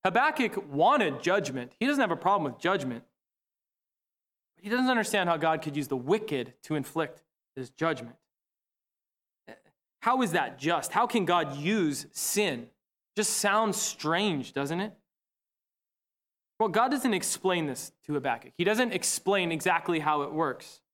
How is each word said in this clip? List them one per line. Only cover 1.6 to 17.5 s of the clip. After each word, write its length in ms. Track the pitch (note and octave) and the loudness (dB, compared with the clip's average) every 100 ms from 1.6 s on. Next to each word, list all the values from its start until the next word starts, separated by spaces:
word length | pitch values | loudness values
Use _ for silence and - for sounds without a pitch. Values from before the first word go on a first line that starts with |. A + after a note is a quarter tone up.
| B2 _ | -10 _
He 60 | B3+ | -2
doesn't 160 | C#4+ | 2
have 100 | G#3+ | 0
a 40 | E3 | 2
problem 360 | F3 D#3 C#3+ | 2 2 0
with 80 | A#2 | -2
judgment. 440 | F3 F#3+ C3 A#2+ _ _ _ _ _ _ _ _ _ _ _ _ _ _ _ _ | -2 0 -2 -8 _ _ _ _ _ _ _ _ _ _ _ _ _ _ _ _
But 80 | |
he 60 | G3+ | -2
doesn't 200 | A#3+ B3+ | 2 4
understand 400 | A#3+ G#3 G#3 F3 | 2 2 2 2
how 80 | E3 | 2
God 240 | D#3+ D#3+ | 2 0
could 140 | D#3+ C#3+ | -2 -4
use 120 | C3+ | -4
the 100 | C3+ | -4
wicked 560 | B2+ G#3+ - C#3 A#2 _ | 0 0 0 -4 -6 _
to 120 | - D#3 | -6 -4
inflict 480 | B2+ E3 D3+ - _ _ _ - | -4 -4 -4 -8 _ _ _ -14
his 140 | B2 | -14
judgment. 460 | - E3 D#3 A#2+ - _ _ _ _ _ _ _ _ _ _ _ _ - A2 D3+ _ _ _ | -2 -2 -2 -8 -18 _ _ _ _ _ _ _ _ _ _ _ _ -20 -20 _ _ _ _
How 220 | A#3 C4 | 0 2
is 80 | A3+ | 2
that 260 | E3 B2+ B2+ | 0 -2 -4
just? 340 | C#3+ E3+ - | 0 0 0
How 140 | F#3 A3 | 0 2
can 200 | A3+ E3+ | 0 2
God 300 | F3 D3+ C#3 | 2 0 -4
use 520 | D#3 A3 D#3+ C3+ - | -2 2 0 -2 -8
sin? 580 | - - G3+ G3+ B2 A#2+ _ _ _ _ - | -6 -2 0 0 -2 -10 _ _ _ _ -2
Just 220 | G#3 - | -2 0
sounds 420 | G3+ G#3 A3 F#3 | 2 4 2 0
strange, 760 | - - D3+ E3+ G#3 D3+ A#2+ | -4 -4 -2 0 0 -2 -4
doesn't 260 | - C#3 E3+ | -4 -2 -2
it? 140 | G#3 - _ _ _ _ _ _ _ _ _ _ _ _ _ _ _ _ | -4 -10 _ _ _ _ _ _ _ _ _ _ _ _ _ _ _ _
Well, 100 | A3 | 0
God 200 | F3 B3+ | 2 2
doesn't 240 | C#4 B3+ | 2 0
explain 540 | F#3+ - - F#3+ | 0 -2 -2 0